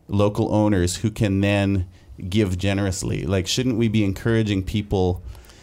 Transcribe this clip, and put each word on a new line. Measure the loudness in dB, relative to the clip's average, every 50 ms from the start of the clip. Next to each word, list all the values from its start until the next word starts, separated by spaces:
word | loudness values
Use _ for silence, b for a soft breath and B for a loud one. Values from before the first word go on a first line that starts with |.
| _ -4
local | 0 2 2 2 2 0 0 2 2
owners | 2 2 4 4 2 2 0 0 -2
who | -4 -4
can | -2 0 0 0 2 2
then | 2 2 2 2 2 2 0 0 -2 b b b b b b -12 -8 -2
give | 0 2 2 2 0 0
generously? | 0 0 0 0 0 -2 -2 -4 -4 -4 -4 -4 -2 0
Like, | 0 0 0
shouldn't | 0 -2 -2 0 0 0 2
we | 2 2
be | 2 2 2
encouraging | 0 0 -2 0 0 2 2 2 2 0 -2 -2
people | -2 -2 -4 -2 0 0 2 2 2 0 -2 B B B B B B B B